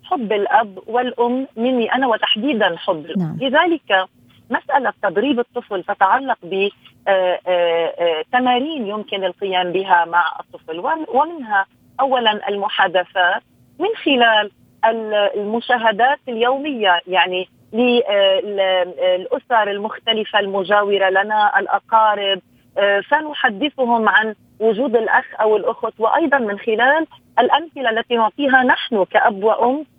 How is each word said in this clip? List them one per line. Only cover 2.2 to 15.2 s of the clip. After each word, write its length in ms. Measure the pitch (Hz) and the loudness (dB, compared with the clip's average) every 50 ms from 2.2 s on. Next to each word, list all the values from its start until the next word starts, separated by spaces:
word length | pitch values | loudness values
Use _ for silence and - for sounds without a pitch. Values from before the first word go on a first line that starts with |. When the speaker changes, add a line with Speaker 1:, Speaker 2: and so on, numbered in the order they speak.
| 214 185 - 214 220 285 294 214 208 180 170 | 0 -2 -2 -2 0 -2 0 2 0 0 0
Speaker 1:
حب 280 | 160 - - 185 156 147 | -2 -4 -4 -4 -4 -6
الأم. 160 | 170 196 202 | -6 -4 -4
Speaker 2:
نعم. 160 | 175 156 165 160 | -4 -4 -4 -4
Speaker 1:
لذلك 640 | 170 - 247 302 339 349 339 294 _ - 202 190 190 - _ _ _ _ _ _ _ _ | -4 0 2 2 2 2 0 -2 _ 0 0 0 0 -2 _ _ _ _ _ _ _ _
مسألة 440 | 247 330 - - 269 277 247 214 - _ - | -6 -6 -2 0 -2 0 0 -2 -4 _ -4
تدريب 360 | 196 160 202 220 285 277 240 | -2 0 0 0 0 -2 -2
الطفل 440 | 233 _ _ 240 233 _ 208 185 165 | -4 _ _ -12 -8 _ -8 -8 -6
تتعلق 540 | - 202 _ 196 190 202 - 277 262 240 _ - | -6 0 _ 2 2 2 0 0 -4 -6 _ -6
ب، 260 | 170 190 190 196 202 - _ _ - _ _ _ | -6 -4 -2 -2 -4 -4 _ _ -20 _ _ _
آه، 320 | 190 196 190 185 180 180 - _ | 0 0 2 2 0 -2 -2 _
آه، 460 | 175 185 175 175 170 165 170 165 151 - - | -2 0 0 0 0 0 0 -2 -4 -4 -2
آه، 240 | 170 170 160 156 156 _ | -2 -2 0 -2 -4 _
تمارين 560 | - 254 254 247 247 247 269 311 330 285 220 | -2 0 2 2 0 0 -2 -4 -6 -8 -6
يمكن 360 | 196 208 214 202 - 214 196 190 | -6 -8 -8 -8 -8 -8 -4 -4
القيام 480 | 185 180 _ 202 196 185 180 180 180 | -6 -6 _ -6 -4 -2 -2 -2 0
بها 340 | 170 190 190 190 185 170 170 | -2 -4 0 2 2 2 2
مع 180 | 165 170 175 165 160 - - | 2 0 0 0 0 -4 -8
الطفل، 400 | - _ - 165 _ - 160 175 | -16 _ -20 -20 _ -12 -10 -6
وم-، 260 | 190 277 320 320 311 - - | -4 -4 -4 -4 -4 -2 0
ومنها 520 | 262 294 330 349 320 247 220 208 196 190 _ _ _ _ _ _ - | 0 0 0 -4 -12 -6 -2 -2 -2 -2 _ _ _ _ _ _ -2
أولًا 500 | 269 269 254 247 233 220 208 208 - - | 0 2 2 2 2 0 0 0 -4 -4
المحادثات 920 | 208 202 196 196 - - 196 185 165 185 180 - _ 196 180 175 196 226 _ _ _ _ _ _ _ - | -4 -4 -4 -4 0 0 0 2 2 0 -2 0 _ 0 2 2 0 -2 _ _ _ _ _ _ _ -4
من 80 | 339 427 453 - - | -4 -4 -4 -2 0
خلال 480 | 320 277 247 240 233 220 214 208 202 _ _ _ _ _ _ - | 0 2 4 4 4 4 2 0 -2 _ _ _ _ _ _ 0
ال-، 280 | 226 226 226 220 214 214 | 0 0 0 -4 -2 0
المشاهدات 1040 | 208 | 0